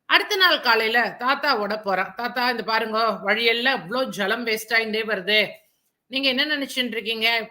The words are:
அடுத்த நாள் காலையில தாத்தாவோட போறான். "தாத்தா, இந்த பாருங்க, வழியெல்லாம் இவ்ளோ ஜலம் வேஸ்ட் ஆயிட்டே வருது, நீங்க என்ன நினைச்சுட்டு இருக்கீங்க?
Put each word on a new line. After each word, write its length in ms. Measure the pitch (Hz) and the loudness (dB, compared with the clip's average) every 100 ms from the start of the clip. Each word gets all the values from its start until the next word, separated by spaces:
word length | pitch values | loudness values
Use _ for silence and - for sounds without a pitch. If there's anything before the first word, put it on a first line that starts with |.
| _ | _
அடுத்த 280 | 349 403 415 | 2 2 2
நாள் 240 | 359 302 | 4 4
காலையில 560 | 247 226 220 233 220 - | 4 2 4 2 0 -2
தாத்தாவோட 600 | 247 277 294 247 202 214 | 0 0 2 0 0 -2
போறான். 320 | 202 185 190 - | 0 0 -2 -4
"தாத்தா, 340 | 240 240 247 | -4 0 0
இந்த 140 | 240 | -2
பாருங்க, 480 | 220 220 226 214 226 | -2 -2 0 0 0
வழியெல்லாம் 800 | 196 190 214 233 233 247 262 165 | 0 0 2 2 2 2 0 -4
இவ்ளோ 140 | 247 254 | -4 -4
ஜலம் 400 | 180 196 233 233 | -2 -2 0 0
வேஸ்ட் 240 | 220 220 | -4 0
ஆயிட்டே 320 | 226 220 214 | 0 0 -2
வருது, 440 | 220 202 180 214 202 - _ _ _ _ _ | -2 -4 2 2 2 -4 _ _ _ _ _
நீங்க 220 | 262 277 | -2 -2
என்ன 160 | 254 302 | 0 0
நினைச்சுட்டு 420 | 294 269 262 247 | -2 -4 -4 -4
இருக்கீங்க? 640 | 220 208 226 226 233 214 | -4 -6 -2 0 0 -4